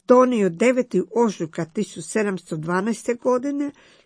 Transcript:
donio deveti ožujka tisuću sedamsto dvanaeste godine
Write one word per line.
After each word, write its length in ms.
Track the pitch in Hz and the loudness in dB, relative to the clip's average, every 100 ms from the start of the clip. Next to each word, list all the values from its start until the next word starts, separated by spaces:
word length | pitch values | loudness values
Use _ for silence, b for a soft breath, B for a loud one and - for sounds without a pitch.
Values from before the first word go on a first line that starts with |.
| - | 4
donio 420 | 247 254 240 190 | 6 6 4 0
deveti 540 | 165 233 254 247 180 - | 2 2 2 0 -2 -2
ožujka 500 | 226 233 - 160 - | 0 0 -2 -8 -6
tisuću 380 | 156 - 202 - | -6 -4 -6 -6
sedamsto 540 | 160 220 208 190 - 160 | -6 -2 -2 -4 -6 -8
dvanaeste 580 | 156 180 208 226 - | -4 -2 -2 -4 -4
godine 560 | 240 254 247 277 285 285 - b b | -4 0 -2 -2 -4 -6 -8 b b